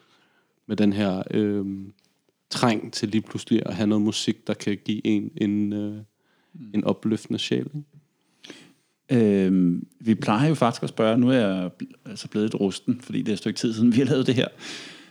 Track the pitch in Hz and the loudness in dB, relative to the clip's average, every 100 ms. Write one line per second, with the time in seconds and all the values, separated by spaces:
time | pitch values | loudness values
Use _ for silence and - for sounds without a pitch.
0 | _ _ _ _ _ _ - 104 104 98 | _ _ _ _ _ _ -8 0 2 2
1 | 101 92 - - 104 101 98 98 95 - | 0 -2 -2 -2 0 -2 -4 -8 -12 -20
2 | _ _ _ _ _ - 123 107 113 - | _ _ _ _ _ 0 0 0 -4 -6
3 | 107 110 - 107 - 110 - 92 104 107 | -2 -2 -4 -12 0 0 0 -2 0 2
4 | 107 - - - - 104 - 101 - 107 | 0 -2 -4 -4 -4 -6 -4 -6 -4 -4
5 | - 104 107 - 107 104 104 104 104 107 | 0 0 -2 -4 -2 0 0 -2 -6 -8
6 | 110 _ _ _ _ 165 113 104 98 98 | -14 _ _ _ _ -20 -6 -2 -2 -2
7 | 113 110 - 117 - 123 127 147 - - | 0 -2 -2 -6 -2 -2 -4 -10 -14 -20
8 | _ _ _ _ - - - _ _ _ | _ _ _ _ -20 -20 -20 _ _ _
9 | - 127 107 101 95 95 87 87 - _ | 0 4 4 4 4 4 4 2 -4 _
10 | 113 107 - 107 151 151 117 - - - | 0 0 2 2 2 4 2 0 -8 0
11 | 110 117 123 131 101 95 90 - - - | 2 4 4 4 2 0 -4 -8 -16 -16
12 | - 101 - 107 107 - 98 - - 110 | -18 -14 -6 -2 -2 2 0 -2 -4 -4
13 | - 107 - 101 113 98 123 110 120 113 | -2 -6 -2 -2 -4 -2 -2 2 4 4
14 | 131 139 131 123 - - - - - - | 2 2 2 2 0 -2 -16 -14 -16 -20
15 | - | -18